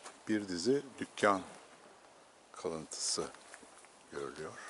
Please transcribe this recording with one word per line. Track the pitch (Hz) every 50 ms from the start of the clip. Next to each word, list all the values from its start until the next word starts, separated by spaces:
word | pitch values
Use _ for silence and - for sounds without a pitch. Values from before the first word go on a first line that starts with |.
| - - - - -
bir | - 110 107 104
dizi | 95 90 85 85 117 135 143 151 135 113 -
dükkan | 95 - - - - 104 98 95 87 - - - - - - - - - - - - - - - - - - - - -
kalıntısı | - - - 90 80 80 78 - - - - - - - 80 69 - - - - - - - - - - - - - - - -
görülüyor. | - 71 71 65 69 76 78 78 123 - -